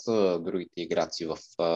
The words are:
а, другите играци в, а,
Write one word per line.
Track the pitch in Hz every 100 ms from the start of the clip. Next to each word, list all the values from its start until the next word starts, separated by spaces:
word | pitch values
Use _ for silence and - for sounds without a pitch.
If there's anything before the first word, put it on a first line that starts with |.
| -
а, | 113 95 87
другите | 85 92 85 -
играци | 82 85 80 - 82
в, | 78 - -
а, | 85